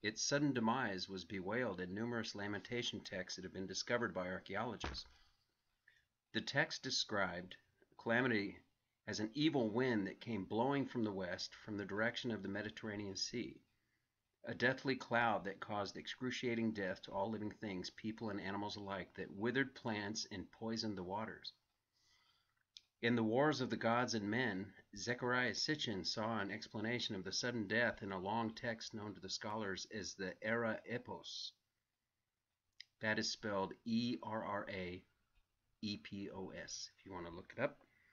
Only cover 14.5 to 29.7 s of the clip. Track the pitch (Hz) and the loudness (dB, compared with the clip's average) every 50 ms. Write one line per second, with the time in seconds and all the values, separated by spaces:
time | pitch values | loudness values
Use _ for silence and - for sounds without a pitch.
14.5 | 117 - 120 127 131 131 - 139 131 131 - - 120 117 117 117 104 95 87 98 | -2 2 4 4 4 4 2 0 0 0 0 2 4 4 6 6 4 4 0 -2
15.5 | 98 - - - 107 104 101 95 - - - - - - 131 127 123 - - 123 | -6 -6 -6 -4 -2 -2 -2 -2 -4 -8 -8 -8 -6 -4 -2 -2 -2 0 0 2
16.5 | 117 113 113 113 107 104 98 92 95 - - - - 98 98 113 110 104 107 104 | 2 4 4 2 2 2 0 0 -2 -4 -6 -4 0 0 0 0 0 -2 -2 -4
17.5 | 95 - 117 107 95 90 90 - - - - 110 110 - 117 107 101 104 85 95 | -4 -4 -4 -4 -2 -2 -4 -6 -8 -4 -4 -4 -4 -2 -2 -2 -2 -2 -2 -2
18.5 | 98 101 104 104 - 104 101 98 98 95 90 - - - 90 - - 98 104 120 | -2 0 -2 -2 -4 -4 -4 -4 -2 -4 -4 -6 -6 -8 -8 -6 -4 0 0 2
19.5 | 120 135 135 131 - - - 123 107 104 101 101 110 110 - - 104 98 - - | 4 4 2 2 0 -6 -2 -2 0 0 0 -2 -2 -2 -4 -4 -6 -8 -8 -8
20.5 | - - 113 113 113 110 113 110 101 92 92 90 95 107 110 101 - - - - | -10 -8 -4 -4 -2 -2 -2 -2 -2 -2 -4 -4 -4 -4 -4 -6 -8 -10 -12 -14
21.5 | - _ _ _ _ _ _ _ _ _ _ _ _ _ _ _ _ _ _ _ | -14 _ _ _ _ _ _ _ _ _ _ _ _ _ _ _ _ _ _ _
22.5 | _ _ _ _ - - _ _ _ - - 117 120 120 113 110 113 127 143 156 | _ _ _ _ -20 -20 _ _ _ 0 4 4 6 6 4 4 6 6 6 6
23.5 | 147 127 127 110 113 113 - 113 117 120 123 110 107 113 98 101 107 120 131 113 | 4 4 2 0 0 2 4 4 6 4 4 2 0 0 0 2 2 2 2 2
24.5 | 98 95 101 101 - - - - - 101 95 113 120 - 127 123 123 127 123 117 | 0 -2 -4 -6 -10 -18 -20 -14 -10 -6 -2 -2 -2 0 2 2 4 4 4 2
25.5 | 98 - - - 156 147 - 123 104 95 87 - - 113 107 113 117 107 98 98 | 2 0 0 0 0 0 0 -2 -2 0 0 -2 0 0 0 2 2 0 0 -2
26.5 | 98 110 - - - 110 104 113 123 117 - - 110 95 90 95 92 - - 123 | -2 -6 -6 -6 -6 -2 0 0 0 0 0 -2 -2 -4 -4 -2 -2 0 0 0
27.5 | 123 120 107 95 110 117 120 110 - - 107 98 95 92 90 95 110 117 113 110 | 0 0 0 2 4 4 4 4 2 0 -4 -4 -4 -2 -2 0 2 2 2 0
28.5 | 110 - - 120 113 110 - - - 110 104 104 95 90 90 92 - - - 107 | -2 -2 -4 -4 -4 -4 -6 -8 -8 -6 -6 -8 -8 -8 -6 -6 -4 -4 -4 -2
29.5 | 107 110 107 98 | -2 -2 0 -2